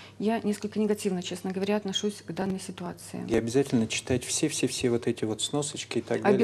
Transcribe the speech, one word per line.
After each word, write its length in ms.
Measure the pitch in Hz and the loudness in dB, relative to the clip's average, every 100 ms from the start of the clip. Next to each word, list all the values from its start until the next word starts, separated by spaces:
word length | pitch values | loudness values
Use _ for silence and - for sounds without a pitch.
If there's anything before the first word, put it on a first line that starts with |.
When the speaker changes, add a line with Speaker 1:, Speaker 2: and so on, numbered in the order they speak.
| - - | -16 -2
Speaker 1:
я 180 | 208 226 | 0 2
несколько 340 | 208 208 214 208 | 0 0 -2 0
негативно, 440 | 214 208 202 185 | 2 2 0 -2
честно 280 | 175 180 190 | -4 -6 -4
говоря, 240 | 185 196 | -2 0
отношусь 480 | 208 196 190 208 208 | 0 0 -2 -2 -4
к 60 | - | -6
данной 280 | 170 190 190 | -4 -2 -2
ситуации. 640 | - 185 175 160 - 123 120 | -6 -8 -10 -10 -10 -8 0
Speaker 2:
И 60 | |
обязательно 540 | 117 113 127 139 123 110 | 2 4 2 4 4 2
читать 340 | - - 127 | 0 0 -2
все-все-все 680 | - - 117 - 123 - 123 | 0 0 0 2 0 0 2
вот 180 | 117 117 | 2 0
эти 160 | 110 | 0
вот 180 | 107 104 | -2 -2
сносочки 560 | - 143 147 - - 120 | -2 -2 -2 -6 -4 -4
и 40 | |
так 200 | - 110 | 0 2
далее, 160 | 202 202 | 4 6